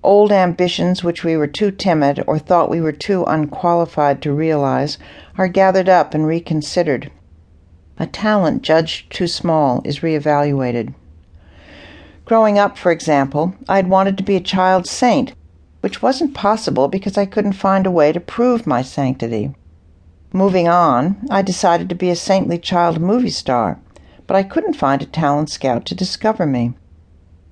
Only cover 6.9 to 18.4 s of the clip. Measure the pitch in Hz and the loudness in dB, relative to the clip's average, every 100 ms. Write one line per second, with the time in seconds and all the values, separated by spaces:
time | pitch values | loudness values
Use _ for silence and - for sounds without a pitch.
6.9 | 131 139 - _ - _ _ _ - _ | -2 -6 -18 _ -20 _ _ _ -20 _
7.9 | - 156 - 214 208 170 - - 160 165 | -10 -10 -4 0 2 2 -2 2 2 2
8.9 | - - - 175 - 170 160 143 123 - | -6 -12 -6 -4 -4 0 2 2 0 -4
9.9 | 143 170 156 147 147 147 139 127 120 117 | -6 -2 -2 0 0 2 0 -2 -4 -6
10.9 | 135 - - _ - - - - - - | -12 -20 -20 _ -20 -20 -20 -20 -20 -20
11.9 | - - - - 226 220 202 202 - 180 | -20 -20 -20 0 2 4 4 0 0 -2
12.9 | 160 - 147 139 147 170 190 - 196 185 | 0 2 0 2 -2 -4 -4 -2 0 2
13.9 | 190 196 196 190 196 180 185 185 185 180 | 2 2 -2 -2 -2 0 0 2 2 0
14.9 | - 247 180 - - - _ _ _ - | -2 2 2 -2 -8 -20 _ _ _ -8
15.9 | - 240 262 311 269 202 214 208 143 135 | -2 -2 0 -2 0 0 0 0 0 0
16.9 | 196 196 196 196 214 208 190 196 190 190 | 0 -4 -2 -2 -2 -2 -2 0 2 2
17.9 | 175 147 165 - - | 4 2 2 -6 0